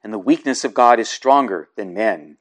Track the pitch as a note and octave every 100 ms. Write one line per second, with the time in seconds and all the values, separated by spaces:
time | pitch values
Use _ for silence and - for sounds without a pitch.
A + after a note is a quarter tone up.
0 | G#2+ G#2+ F#2+ D#3+ C#3 B2+ C3 G#2 A#2+ A#2+
1 | A2 - C3 C#3 B2 F2+ D2 - G2 F2+
2 | A2 E2+ D2+ D2